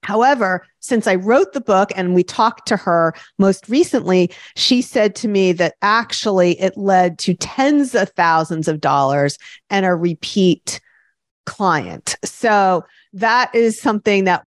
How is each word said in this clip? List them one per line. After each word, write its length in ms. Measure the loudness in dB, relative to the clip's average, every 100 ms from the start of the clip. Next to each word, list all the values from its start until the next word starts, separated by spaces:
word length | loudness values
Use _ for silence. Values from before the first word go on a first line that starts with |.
However, 640 | -4 0 2 2 0 -2 _ _
since 260 | -4 -2 0
I 80 |
wrote 400 | 0 2 2 2
the 80 | -4
book 280 | 0 2 2 -2
and 180 | 0
we 80 | 0
talked 460 | 0 0 -2 -2 -4
to 80 | -4
her 380 | 0 2 2 -2 -20 _
most 320 | 0 0 -2
recently, 600 | 0 0 0 0 2 2 -4 -20
she 280 | -6 0 0
said 320 | 0 0 0
to 140 | -2 -2
me 240 | 0 2
that 240 | 2 -2 0
actually 800 | 0 0 -2 -6 -2 2 2 2
it 160 | -2 -2
led 420 | 0 2 2 0
to 120 | -4
tens 640 | -4 -4 -2 2 2 0
of 160 | -2 -2
thousands 580 | -2 0 2 0 -4 -4
of 140 | -2
dollars 560 | 0 0 0 0 -2 -4 -18 -20 _
and 160 | -2 0
a 80 |
repeat 840 | 0 -2 -4 -6 0 2 0 -6 -14 _ _ _ _ _ _ -20
client. 720 | -4 -2 -2 -4 -12 -10 -10
So 600 | -12 -6 0 2 2 0 -4 _ _
that 400 | -6 -2 0 0
is 260 | 0 0 0
something 440 | -2 -2 0 0
that 200 | 2 0 _